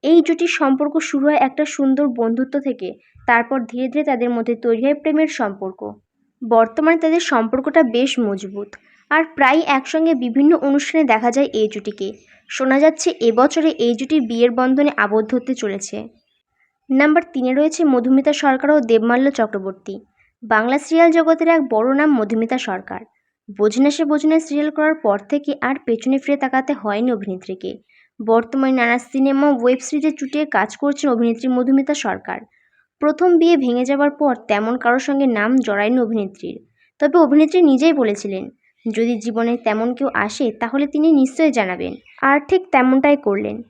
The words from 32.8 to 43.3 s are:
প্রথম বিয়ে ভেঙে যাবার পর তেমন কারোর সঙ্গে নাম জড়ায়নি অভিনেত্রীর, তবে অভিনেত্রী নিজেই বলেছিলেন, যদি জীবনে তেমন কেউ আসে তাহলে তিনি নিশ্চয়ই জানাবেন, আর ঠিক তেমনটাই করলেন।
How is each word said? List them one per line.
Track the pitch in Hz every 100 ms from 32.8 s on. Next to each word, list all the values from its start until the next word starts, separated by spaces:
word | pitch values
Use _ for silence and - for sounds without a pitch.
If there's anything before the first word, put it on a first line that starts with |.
| _ _
প্রথম | 294 302 359 339
বিয়ে | 330 339
ভেঙে | 254 240 254
যাবার | 277 294
পর | 285 294 240 -
তেমন | 208 220 254
কারোর | 233 254 262
সঙ্গে | 277 269
নাম | 220 214 262
জড়ায়নি | 226 202 208 254
অভিনেত্রীর, | 226 226 196 190 - - _ _ _ _
তবে | 294 330
অভিনেত্রী | 302 285 311 370
নিজেই | 330 262 311
বলেছিলেন, | 302 226 202 202 190 - - _ _ 226
যদি | 220 233 233
জীবনে | 220 220 233 240
তেমন | 233 214 233
কেউ | 247 277 226
আসে | 208 - 254 220
তাহলে | 240 269 285
তিনি | 294 320
নিশ্চয়ই | 294 262 - 320
জানাবেন, | 240 190 180 - - _ -
আর | 269 285
ঠিক | 294 381 370
তেমনটাই | - 254 262 285 285
করলেন। | 247